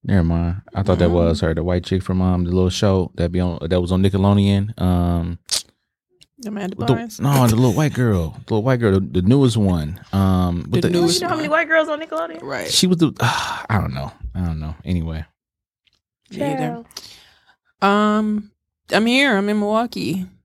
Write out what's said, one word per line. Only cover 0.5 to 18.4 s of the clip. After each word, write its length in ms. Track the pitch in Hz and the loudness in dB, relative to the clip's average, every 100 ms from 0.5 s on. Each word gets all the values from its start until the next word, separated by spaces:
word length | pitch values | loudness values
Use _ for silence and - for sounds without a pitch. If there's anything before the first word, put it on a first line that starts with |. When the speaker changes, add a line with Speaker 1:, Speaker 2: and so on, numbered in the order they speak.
| 90 - | -4 -8
Speaker 1:
I 80 | 92 | -4
thought 160 | 98 90 | 0 2
that 80 | 85 | 2
Speaker 2:
Mm-hmm. 80 | |
Speaker 1:
was 260 | 87 85 76 | 4 2 2
her, 140 | 80 | -2
the 80 | 82 | -2
white 200 | 87 90 | -2 -4
chick 180 | 85 95 | -2 -4
from, 180 | 92 92 | -2 0
um, 220 | 92 90 | 0 0
the 60 | 87 | 0
little 200 | 92 92 | 2 2
show 400 | 90 104 95 90 - | 2 2 2 0 -4
that 160 | 85 | -2
be 80 | 90 | 0
on, 180 | 90 85 82 | -2 -4 -2
that 120 | 90 | -2
was 120 | 87 | 0
on 100 | 92 | 2
Nickelodeon. 760 | 95 95 98 101 98 101 104 - | 2 2 2 4 4 2 -2 -2
Um, 580 | 90 87 87 87 87 85 - - - _ _ _ _ _ _ _ 220 | 0 2 2 0 -4 -8 -8 -8 -8 _ _ _ _ _ _ _ -12
Speaker 2:
Amanda 300 | 208 185 - | -8 -8 -4
Speaker 1:
with 100 | - | 0
the, 60 | |
Speaker 2:
Bynes? 260 | 117 226 - | 0 -2 -4
Speaker 1:
no, 260 | 135 139 120 | 0 4 4
the 100 | 110 | 4
little 160 | 127 | 2
white 220 | 101 151 | 2 0
girl, 360 | - 123 95 80 - - | 0 0 0 -2 -8 -4
the 80 | |
little 80 | 110 | -2
white 180 | 120 127 | 0 2
girl, 120 | 113 | 4
the, 80 | 95 | 2
the 220 | 98 90 | 2 0
newest 340 | 92 139 135 110 | 4 4 4 4
one. 420 | 98 87 76 95 - | 2 0 -2 -10 -4
Um, 540 | 98 95 92 90 87 - | 0 2 2 0 -2 -2
with 120 | 185 | 0
Speaker 2:
The 60 | 175 | 0
Speaker 1:
the 60 | |
Speaker 3:
You 60 | 175 | 2
Speaker 2:
newest 200 | 170 175 | 2 0
Speaker 3:
know 60 | 349 | -2
how 80 | 320 | -4
many 120 | 302 | 0
white 200 | 311 320 | 0 2
girls 200 | 320 311 | 0 0
on 120 | 302 | -4
Nickelodeon? 420 | 320 339 330 - | -6 -8 -8 -10
Speaker 2:
Right. 280 | 135 135 - | -10 -8 -2
Speaker 1:
She 160 | - 185 | 2 2
was 120 | 175 | 4
the, 160 | 156 - | 2 2
uh, 420 | 120 - - - - | -2 0 -6 -10 -2
I 80 | 107 | -2
don't 140 | 80 | -2
know. 180 | 65 69 - - | -6 -10 -12 -12
I 60 | 92 | -6
don't 200 | 87 78 | -4 -4
know. 140 | 78 78 | -8 -10
Anyway. 400 | - 90 82 80 80 _ _ _ _ _ _ _ _ _ _ | -4 -4 -2 -8 -10 _ _ _ _ _ _ _ _ _ _
Speaker 2:
Me 120 | 185 | -6
either. 140 | 285 262 | -4 -2
Speaker 3:
Child. 280 | 254 233 233 - - - - _ _ _ _ _ | -4 -6 -14 -20 -20 -20 -20 _ _ _ _ _
Speaker 2:
Um, 680 | 196 208 214 214 214 208 | 2 2 2 2 0 -2